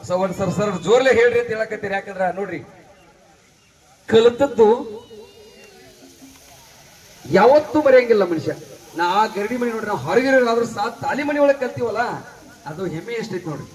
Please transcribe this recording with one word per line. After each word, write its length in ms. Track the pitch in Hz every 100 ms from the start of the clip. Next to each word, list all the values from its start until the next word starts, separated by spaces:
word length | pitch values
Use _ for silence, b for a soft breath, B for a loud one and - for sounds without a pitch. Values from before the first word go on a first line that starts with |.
| -
So, 60 |
ಒಂದ್ 240 | 185 190 185
ಸರ್, 180 | 190
ಸರ್ 280 | 156 208 180
ಜೋರ್ಲೆ 300 | 175 247 262
ಹೇಳ್ರಿ 280 | 226 240 233
ಅಂತ 80 | 240
ಹೇಳಕತ್ತೀರಿ. 460 | 220 220 214 202
ಯಾಕಂದ್ರ 280 | 196 202 185
ನೋಡ್ರಿ, 360 | 185 180 196 160 - - - _ _ _ _ _ _ _ _ _ _ _ -
ಕಲಿತದ್ದು 920 | 226 233 240 277 226 214 240 294 214 - 214 - - - - - 381 - - 269 - 269 - - - - - - - - - 123
ಯಾವತ್ತೂ 520 | 175 226 294 302 302
ಮರೆಯಂಗಿಲ್ಲ 420 | 277 254 240 214
ಮನುಷ್ಯ. 280 | 180 160 156 139 - - - 160
ನಾ 80 |
ಆ 220 | 175 196 214
ಗರಡಿ 300 | 190 208 247
ಮನೆ 140 | 240
ನೋಡ್ರಿ, 160 | 220 214
ನಾವು 120 | 185
ಹೊರಗಿರೋ 520 | 135 208 269 262 240
ಆದ್ರೂ 160 | 233 -
ಸಹ 220 | 202 220
ತಾಲಿ 340 | - 277 285
ಮನೆ 160 | 294 294
ಒಳಗೆ 200 | 285 277
ಕಲ್ತೀವಲ್ಲ, 400 | 247 - 233 208 240 139 - - - - 147
ಅದು 180 | 156
ಹೆಮ್ಮೆ 280 | 180 156 202
ಎಷ್ಟೈತಿ 360 | 233 - 185 165
ನೋಡ್ರಿ. 160 | 139 -